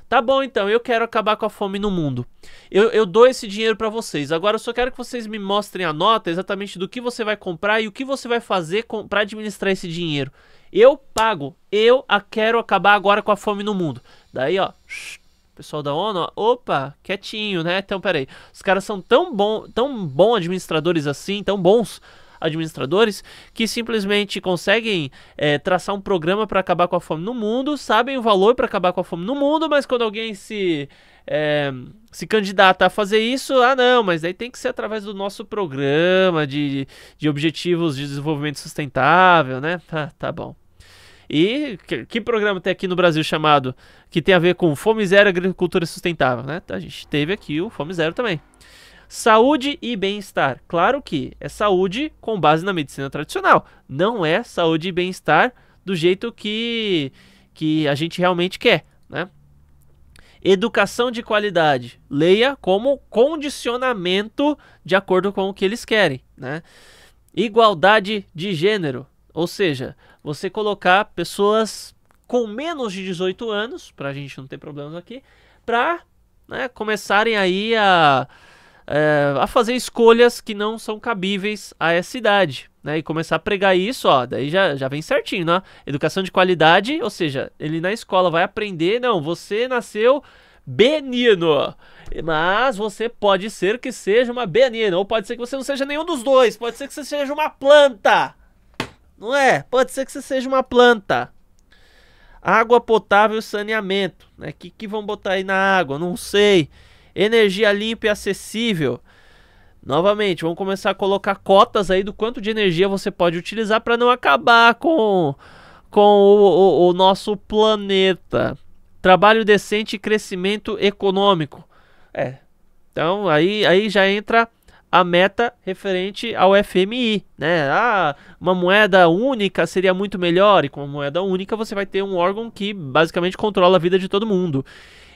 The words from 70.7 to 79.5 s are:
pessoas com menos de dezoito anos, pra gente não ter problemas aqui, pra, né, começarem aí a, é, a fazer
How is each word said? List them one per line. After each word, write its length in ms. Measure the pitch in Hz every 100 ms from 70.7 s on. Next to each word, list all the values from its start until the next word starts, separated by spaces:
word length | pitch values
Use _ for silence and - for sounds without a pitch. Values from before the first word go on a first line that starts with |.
| 196 180 190 208
pessoas 800 | - 170 - 202 220 214 - - _ _ _
com 200 | - 247
menos 460 | 220 220 320 311 226
de 140 | 190
dezoito 440 | 190 170 185 185 226
anos, 420 | 208 226 339 -
pra 200 | - 139
gente 260 | 139 139 -
não 100 | 139
ter 100 | 139
problemas 380 | 156 143 143
aqui, 280 | 170 - 254 - _ _ _
pra, 340 | - 233 294 349 _ _ _ _ -
né, 200 | - 254
começarem 720 | - 214 208 - 202 226 208
aí 380 | 185 185 220
a, 520 | 226 202 175 147 131 135 _ _ _ _ _ -
é, 480 | 147 151 147 143 139
a 60 |
fazer 280 | -